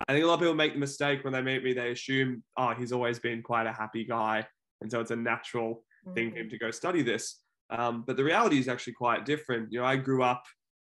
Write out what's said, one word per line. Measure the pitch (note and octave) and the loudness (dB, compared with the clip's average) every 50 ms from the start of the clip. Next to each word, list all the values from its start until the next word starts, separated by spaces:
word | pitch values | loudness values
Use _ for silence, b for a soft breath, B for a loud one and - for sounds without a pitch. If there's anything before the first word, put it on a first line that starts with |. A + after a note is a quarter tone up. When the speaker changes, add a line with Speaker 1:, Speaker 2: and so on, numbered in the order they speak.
| - - | 0 2
Speaker 1:
I | C3+ | 4
think | D3+ E3 | 4 6
a | |
lot | E3+ E3+ | 6 4
of | D3+ | 4
people | F3 E3+ D#3+ | 4 4 4
make | D#3 D#3 D3+ - | 4 2 2 0
the | C#3+ | -2
mistake | C#3+ C#3 C#3 - D3 C#3+ C#3+ C#3 C#3 | -4 -4 -2 0 0 0 0 0 -2
when | C3+ C3 | -2 -2
they | C3 | -2
meet | B2+ C3 C3 B2+ B2+ | 0 0 -2 0 0
me, | C3 B2 | 0 0
they | B2+ A#2+ A#2+ | 0 -2 -4
assume, | A#2+ - - - C3+ C3+ C3 B2+ B2 A#2 - _ - | -4 -4 -4 0 2 2 2 2 0 -4 -8 _ -2
"Oh, | - B2+ A#2+ A2+ | 0 0 0 0
he's | A#2+ B2 A#2 | -2 -2 -2
always | B2+ B2 B2 A#2+ A#2+ A#2+ | 0 2 2 0 0 0
been | - A#2+ A#2 A2+ | -2 -4 -4 -4
quite | A2+ - A#2+ A2+ A2+ | -4 0 0 0 0
a | A2+ | 0
happy | G#2+ A2 A2 A2 - A#2 A2 | -2 -4 -6 -4 -4 -6 -4
guy, | A2 A#2+ A2+ A2 A2 A2 G#2+ A2 - _ _ _ _ _ - | -2 0 0 2 2 0 0 -2 -4 _ _ _ _ _ -12
and | - A2 | -6 -4
so | A#2+ A#2 | -2 -2
it's | A2+ A2+ | -2 -2
a | A#2 | -2
natural | A#2 A#2 A#2 A2+ A#2+ - - - A#2+ A2+ A2+ A2+ - - _ _ _ - F#3 F3+ | -2 0 0 -2 -2 -4 -4 -4 -4 -2 -4 -4 -8 -12 _ _ _ -16 -6 -4
thing | A#2 A#2 A2+ | -2 -2 -2
for | G#2+ | -4
him | A#2 A2+ | -6 -8
Speaker 2:
Mm-hmm. | A2 | -8
Speaker 1:
to | A#2 | -8
go | G#2+ A2+ A2+ | -6 -4 -6
study | A2 - - E3+ F3+ E3+ | -4 -4 -2 0 2 2
this." | B2+ A#2 G2+ A2+ - - - - _ _ _ _ _ - | 2 2 0 0 -2 -8 -12 -14 _ _ _ _ _ -6
Um, | A2+ A#2 A#2+ A#2+ A#2+ A#2 A2+ | -4 -2 -2 -2 -2 -4 -4
but | C3 B2+ | -4 -2
the | B2 C3+ | 0 2
reality | D3+ E3 G#3 A#3+ G#3 D3+ C3+ | 4 4 4 4 4 4 4
is | B2+ | 2
actually | C3 B2 B2 - - - | 0 -2 -4 -6 -10 -6
quite | - A#2+ A#2+ A#2 - G#2+ | -2 0 0 0 0 0
different. | B2 D3 D3+ - - B2 A#2 A2+ G#2+ | -2 -4 -2 -2 -2 -2 -2 -2 -4
You | G#2+ A#2+ | -2 0
know, | B2 | 2
I | B2+ C3+ | 2 2
grew | C3+ C3 C3+ C3 B2+ | 2 2 2 2 4
up, | B2+ B2 B2 B2 - - - _ _ _ _ _ | 4 4 2 0 -4 -14 -20 _ _ _ _ _